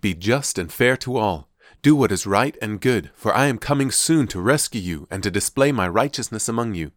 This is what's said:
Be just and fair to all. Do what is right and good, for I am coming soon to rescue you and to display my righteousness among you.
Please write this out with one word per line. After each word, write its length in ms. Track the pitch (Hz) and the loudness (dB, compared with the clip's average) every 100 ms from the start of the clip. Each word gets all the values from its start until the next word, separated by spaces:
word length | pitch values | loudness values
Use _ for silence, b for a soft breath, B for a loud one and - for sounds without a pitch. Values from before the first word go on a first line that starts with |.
Be 140 | 104 | -2
just 440 | 82 90 131 139 - | -2 0 0 0 -6
and 140 | 85 | -6
fair 240 | - 123 131 | 0 2 2
to 180 | - 123 | -2 -2
all. 340 | 107 82 - _ b b | 0 -2 -6 _ b b
Do 140 | 143 151 | 4 6
what 160 | 113 | 4
is 140 | 95 98 | 0 0
right 300 | 101 135 - | 2 2 -2
and 180 | 107 107 | -6 -2
good, 300 | 127 117 - _ | 0 0 -2 _
for 180 | - | 0
I 120 | - 139 | 2 2
am 120 | 120 | 0
coming 320 | - 139 135 | -2 0 0
soon 380 | - - 160 127 | 0 2 2 2
to 120 | 90 | 0
rescue 400 | 95 143 - 117 | 2 2 0 -4
you 280 | 90 78 - | -4 -6 -6
and 140 | 98 | -6
to 60 | 104 | -2
display 420 | 95 - - 139 | -2 -2 0 2
my 160 | 131 90 | 2 0
righteousness 600 | 95 143 - 117 110 - | 0 0 -4 -8 -6 -4
among 260 | 117 117 | -2 -2
you. 180 | 92 76 | -4 -6